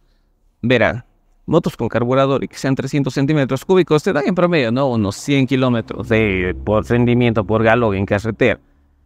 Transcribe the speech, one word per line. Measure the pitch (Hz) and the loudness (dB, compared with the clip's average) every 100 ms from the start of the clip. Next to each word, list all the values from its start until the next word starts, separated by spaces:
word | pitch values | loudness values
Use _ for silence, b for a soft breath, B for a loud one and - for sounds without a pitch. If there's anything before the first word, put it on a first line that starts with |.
| _ _ _ _ _ _ | _ _ _ _ _ _
Verán, | 117 123 98 107 - _ _ _ - | 0 2 2 0 -10 _ _ _ -2
motos | 160 - - | 0 0 -4
con | 117 | -4
carburador | 113 120 131 135 135 | -2 0 0 2 0
y | - | -4
que | - | -6
sean | 135 135 | -4 -2
trescientos | 131 147 139 | -2 -2 -2
centímetros | 147 139 156 127 131 | -2 0 0 0 -2
cúbicos | - 185 170 151 | 0 2 2 0
te | 202 | 0
dan | - 370 | -2 -2
en | 180 | 0
promedio, | 175 170 113 | 0 2 0
¿no?, | 123 139 | 0 0
unos | 117 98 - | 0 -2 -4
cien | - 139 127 | -2 0 0
kilómetros | 131 127 117 - - 113 | 0 0 0 -4 -8 0
de, | 110 107 92 90 67 69 | 2 2 0 -2 -4 -2
por | 107 101 | 0 0
rendimiento | 120 120 120 120 110 95 | 2 2 2 2 0 0
por | 110 | 0
galón | 110 120 113 95 | 2 2 2 -2
en | 98 | -2
carretera. | 104 110 101 120 - _ _ _ _ | -2 -2 0 0 0 _ _ _ _